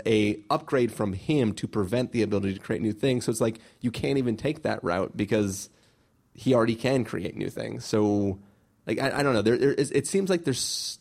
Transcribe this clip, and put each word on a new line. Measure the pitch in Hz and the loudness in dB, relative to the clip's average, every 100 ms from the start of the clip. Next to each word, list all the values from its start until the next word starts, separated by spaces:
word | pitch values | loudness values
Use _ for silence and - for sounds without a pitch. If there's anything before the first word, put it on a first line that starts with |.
| 107 | 2
a | 110 104 107 - | 2 2 0 -2
upgrade | 156 - 139 120 | -4 0 0 0
from | - 104 | 0 -4
him | 92 - 151 113 | -4 -2 2 2
to | 98 - | 0 -4
prevent | 113 92 120 127 | -2 0 0 -2
the | 120 | 0
ability | 101 101 98 | 0 0 0
to | 95 | -4
create | - 110 | -4 -2
new | 110 | -2
things. | 104 135 123 120 | 0 0 0 -2
So | |
it's | 117 | 0
like, | 117 113 - _ | 0 -2 -10 _
you | 120 | -6
can't | - 143 135 | -4 -2 0
even | 120 113 | 0 -2
take | 139 151 | -2 -4
that | 110 104 | -4 -4
route | - 90 95 - | -2 -2 -2 -2
because | 104 110 101 92 - _ _ _ _ _ _ | 0 2 2 -2 -10 _ _ _ _ _ _
he | - 127 | -6 2
already | 120 113 | 4 4
can | 113 127 135 | 2 0 0
create | 107 101 90 - | 0 -4 -6 -6
new | 92 | -8
things. | - 113 117 | -6 -8 -8
So, | - 110 107 104 101 95 - _ _ _ - | -2 2 4 4 2 -2 -10 _ _ _ -6
like, | 110 | -2
I, | 131 - | 0 0
I | |
don't | 143 | 2
know. | 117 | 4
There, | 107 123 | 4 4
there | 139 | 4
is, | - 143 | 2 0
it | 139 135 | 0 0
seems | 196 190 | 0 2
like | 180 | 0
there's, | 160 123 - - - - | 0 -2 -4 -6 -8 -8